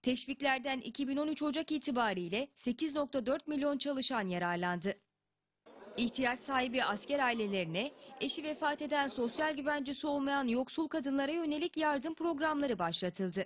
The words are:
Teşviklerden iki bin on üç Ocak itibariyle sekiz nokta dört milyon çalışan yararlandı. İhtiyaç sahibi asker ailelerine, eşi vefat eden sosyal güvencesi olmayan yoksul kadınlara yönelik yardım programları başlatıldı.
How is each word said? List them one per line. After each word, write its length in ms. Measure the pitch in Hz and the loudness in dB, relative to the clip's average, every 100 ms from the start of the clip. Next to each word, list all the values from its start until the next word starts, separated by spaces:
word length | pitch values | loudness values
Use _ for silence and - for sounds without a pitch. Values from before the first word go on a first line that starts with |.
Teşviklerden 760 | 254 254 - 277 277 269 269 262 | 2 0 -2 -2 0 0 0 -4
iki 280 | - 226 269 | -4 -4 0
bin 80 | 277 | 0
on 120 | 302 | 0
üç 140 | 302 | 0
Ocak 300 | 294 285 320 | 0 0 0
itibariyle 760 | 311 - 247 226 185 175 202 277 - | -2 0 2 2 0 -2 -2 -4 -4
sekiz 380 | - 247 311 | -4 0 0
nokta 320 | 285 285 277 226 | 0 0 -2 0
dört 220 | 285 302 | -2 0
milyon 300 | 294 285 285 | 0 0 0
çalışan 500 | 277 269 254 254 190 | 0 0 0 0 0
yararlandı. 680 | 175 175 175 180 175 180 - _ _ _ _ _ _ - - - - | 0 0 0 0 0 -2 -4 _ _ _ _ _ _ -20 -20 -12 -2
İhtiyaç 440 | 240 - 254 247 | -2 0 0 0
sahibi 440 | - 269 254 254 | 0 0 2 2
asker 340 | 202 - - 285 | 2 0 0 2
ailelerine, 760 | 254 233 208 196 170 165 269 - - - | 2 2 0 0 0 0 -2 -6 -20 -4
eşi 220 | 269 - | -2 0
vefat 400 | 302 302 311 294 | -2 0 0 0
eden 260 | 294 294 277 | 0 0 0
sosyal 480 | - 240 - 311 285 | 0 -2 2 0 0
güvencesi 500 | 285 294 269 277 294 | 0 0 0 -2 0
olmayan 400 | 285 277 277 262 | 2 2 2 2
yoksul 400 | 233 254 - 311 | 2 0 -2 0
kadınlara 440 | 320 269 269 277 | 0 0 0 2
yönelik 440 | 330 330 294 339 - | 0 0 0 -2 2
yardım 380 | 311 285 269 | 2 2 0
programları 640 | 320 330 294 311 294 277 196 | -2 0 2 2 2 2 2
başlatıldı. 680 | 170 170 180 175 185 185 | 0 0 -2 0 -2 -2